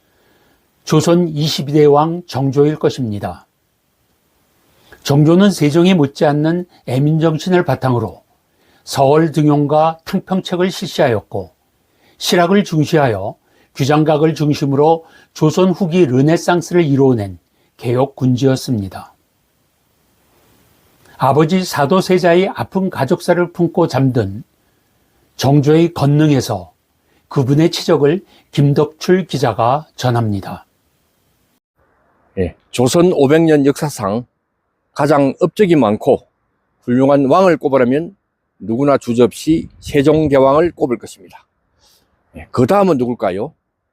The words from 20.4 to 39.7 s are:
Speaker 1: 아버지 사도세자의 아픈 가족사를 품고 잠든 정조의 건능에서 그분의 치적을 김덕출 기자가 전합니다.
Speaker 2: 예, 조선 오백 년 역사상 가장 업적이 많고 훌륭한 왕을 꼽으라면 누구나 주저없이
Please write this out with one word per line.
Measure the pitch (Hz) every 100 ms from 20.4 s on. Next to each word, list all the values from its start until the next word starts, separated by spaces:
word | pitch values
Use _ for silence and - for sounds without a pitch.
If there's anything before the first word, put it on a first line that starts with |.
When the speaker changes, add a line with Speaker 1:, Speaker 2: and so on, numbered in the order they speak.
| _ _ _ _ _ _ _ -
Speaker 1:
아버지 | 131 135 156 185 185
사도세자의 | - 135 185 180 185 175 175 190 -
아픈 | 120 190 190
가족사를 | - 131 175 - 175 175
품고 | - 170 180 165
잠든 | 127 135 123 95 104 - _ _ _ _ _ _ _ _ -
정조의 | 139 147 135 160 170
건능에서 | - 143 147 156 135 117 101 87 _ _ _ _ _ _
그분의 | 143 123 143 165
치적을 | - - 151 143 185 - _ _
김덕출 | - 143 143 151 - - 185 175
기자가 | 131 123 104 113 143 - -
전합니다. | 127 117 110 98 - 95 - _ _ _ _ _ _ _ _ _ _ _ _ _ _ _ _ 95
Speaker 2:
예, | 87 - _
조선 | - 127 175 180
오백 | 156 135 160
년 | 165 147 139
역사상 | - 151 - 98 113 123 _ _ _ _ _ _
가장 | - 143 147 135 -
업적이 | 180 - 196 160
많고 | 110 107 - 107 - _ _ _ _ _
훌륭한 | - 123 135 143 135
왕을 | 170 190 156
꼽으라면 | 151 135 120 139 170 - _ _ _ _
누구나 | 95 117 143 131
주저없이 | - 117 117 - 151 165 -